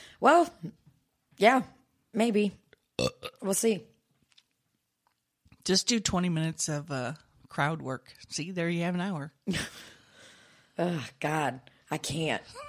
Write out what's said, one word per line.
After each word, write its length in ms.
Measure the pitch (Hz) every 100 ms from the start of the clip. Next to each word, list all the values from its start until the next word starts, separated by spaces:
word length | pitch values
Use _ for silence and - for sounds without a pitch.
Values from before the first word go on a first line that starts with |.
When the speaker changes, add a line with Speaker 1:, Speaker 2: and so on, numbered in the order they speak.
| - -
Speaker 1:
Well, 260 | 220 339 339 - - - _ _ _ _ _ -
yeah, 260 | 208 262 - - _ _ _
maybe. 400 | 208 233 208 208 - _ _ _ - - - - -
We'll 120 | 190 196
see. 280 | 226 196 - _ _ _ _ _ _ _ _ _ _ _ _ _ _ _ _ - -
Speaker 2:
Just 220 | 190 -
do 120 | 233
twenty 300 | - 180 180
minutes 380 | 160 160 160 -
of, 220 | 147 156
uh, 220 | 135 123 156 _ _ -
crowd 320 | - 147 160
work. 320 | 131 131 - - -
See, 220 | - 160
there 180 | 180 170
you 140 | 170
have 120 | 170 180
an 60 |
hour. 300 | 190 170 147 _ -
<laughs> 100 | 165 - - - - _ - - - - _ _ -
Speaker 1:
Ugh, 240 | 170 165 117 -
God, 400 | 151 156 139 127 - _ -
I 60 | 151
can't. 460 | - 151 156 110 -
<laughs> 60 | 494